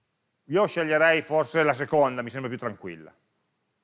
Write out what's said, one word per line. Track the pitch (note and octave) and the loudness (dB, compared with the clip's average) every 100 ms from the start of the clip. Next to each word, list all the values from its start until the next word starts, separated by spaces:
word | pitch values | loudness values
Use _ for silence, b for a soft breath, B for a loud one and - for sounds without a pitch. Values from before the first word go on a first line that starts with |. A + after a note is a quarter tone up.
| _ _ _ _ | _ _ _ _
Io | - F3 G#3 | -2 0 0
sceglierei | E3+ D#3 D3+ E3 D#3+ | 0 0 4 4 2
forse | - D#3 D3 E3 | 0 -2 0 0
la | D3+ | 0
seconda, | B2+ C3+ D#3 C3+ B2 | 0 0 2 2 0
mi | A#2+ | -8
sembra | C3+ B2+ | -8 -8
più | B2 | -8
tranquilla. | A#2 G2 F#2 D#2+ D#2 _ _ _ _ _ _ _ | -8 -10 -14 -14 -18 _ _ _ _ _ _ _